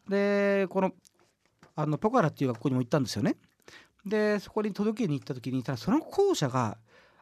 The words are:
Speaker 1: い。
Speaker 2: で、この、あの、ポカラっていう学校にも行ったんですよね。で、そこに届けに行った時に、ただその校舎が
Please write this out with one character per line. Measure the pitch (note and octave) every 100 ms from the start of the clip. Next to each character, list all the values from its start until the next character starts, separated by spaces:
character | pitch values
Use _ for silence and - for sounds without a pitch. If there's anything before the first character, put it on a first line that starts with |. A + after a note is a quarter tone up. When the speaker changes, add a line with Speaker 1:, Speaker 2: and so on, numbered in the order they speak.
| -
Speaker 1:
い。 |
Speaker 2:
で、 | G3 G3+ G3+ G3+ G3 F#3+
こ | F#3+
の、 | F#3+ - - _ _ _ _ _ - -
あ | D3+
の、 | D3
ポ | A3
カ | B3+
ラ | D#3+
っ |
て | - C3+
い |
う |
学 | A#2
校 | D3
に | B2+
も |
行 | A#2+
っ |
た | D#3
ん |
で | A#2
す | G2+
よ |
ね。 | D#3 - _ _ - - - _ G3
で、 | G#3+ G#3+ G#3
そ | -
こ | A3
に | G#3+
届 | F#3 G#3 G#3+ G3+
け |
に | C#3
行 |
っ | -
た |
時 | B2+ B2+
に、 | B2+
た | B2
だ | B2+
そ | -
の | C#4+
校 | - - G4+ E4+
舎 | C#3
が | C3 A2 - _ _ _ _